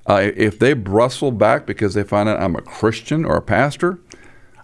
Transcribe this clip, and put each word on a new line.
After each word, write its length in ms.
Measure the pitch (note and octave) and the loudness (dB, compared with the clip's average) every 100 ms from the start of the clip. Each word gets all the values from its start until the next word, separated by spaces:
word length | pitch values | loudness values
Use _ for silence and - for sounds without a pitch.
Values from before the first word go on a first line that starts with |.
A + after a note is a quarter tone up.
uh, 260 | - G2+ G2+ | 0 2 2
if 240 | - G#2+ - | 0 -2 2
they 140 | C3 | 2
bristle 580 | C#3+ G2 G2+ B2 - C#3+ | 2 0 2 2 0 -4
back 340 | A#2 G#2+ C#3 | 2 2 2
because 300 | - G2+ G#2 | -2 -4 -2
they 80 | F#2+ | -2
find 260 | G2 G#2 G#2+ | -2 0 0
out 120 | G#2+ | 0
I'm 140 | F#2 E2 | -2 -4
a 40 | |
Christian 640 | - - A2 A2 - D#3 | -8 -2 -2 -2 -4 -4
or 120 | E3 D#2+ | 0 -2
a 40 | |
pastor, 580 | - G#2+ C#3+ - F3 F#3 _ - - - - - | 0 0 0 0 -4 -4 _ -20 -20 -20 -20 -20